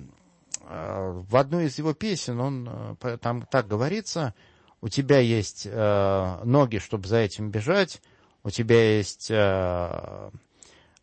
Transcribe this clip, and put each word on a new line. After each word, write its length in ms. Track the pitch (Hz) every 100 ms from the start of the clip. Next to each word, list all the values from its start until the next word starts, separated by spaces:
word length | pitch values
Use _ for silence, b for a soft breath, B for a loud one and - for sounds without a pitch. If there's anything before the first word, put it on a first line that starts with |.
| 67 - _ _ _ -
э, 600 | - 87 95 98 95 90 95
в 80 | 123
одной 300 | 139 170 160
из 120 | 139
его 140 | 156
песен 480 | 147 220 185 - 120
он, 280 | 131 135 120
э, 260 | 110 110 107
по-, 200 | 123 117
там 240 | 120 120
так 260 | 117 135 104
говорится: 640 | 104 139 208 208 170 135 b b b b _
"У 80 | 110
тебя 300 | 139 135 143
есть, 480 | 123 113 101 - 104
э, 760 | 113 107 101 98 98 92 87
ноги, 340 | 117 139 131 107
чтобы 300 | - 107 90
за 100 | 113
этим 320 | 107 - 107
бежать, 520 | 104 110 196 190 - b b b b
у 80 | 104
тебя 460 | - 113 117 113 107
есть, 320 | 98 - -
э, 1000 | 110 101 95 92 87 87 50 50 - 101 - b b b b b b